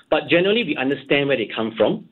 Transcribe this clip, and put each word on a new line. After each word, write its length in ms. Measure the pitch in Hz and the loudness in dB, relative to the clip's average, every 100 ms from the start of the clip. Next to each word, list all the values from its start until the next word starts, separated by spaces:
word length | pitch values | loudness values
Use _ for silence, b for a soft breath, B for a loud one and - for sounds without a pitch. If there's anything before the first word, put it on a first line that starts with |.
| _ | _
but 180 | 156 143 | -2 2
generally 340 | 165 190 220 | 2 4 0
we 140 | 190 147 | 0 -2
understand 500 | 135 139 - 143 139 | -2 -4 0 0 2
where 100 | 131 | 0
they 120 | 104 | -2
come 200 | - 110 107 | -4 -6 0
from. 320 | 107 - - | 0 0 -8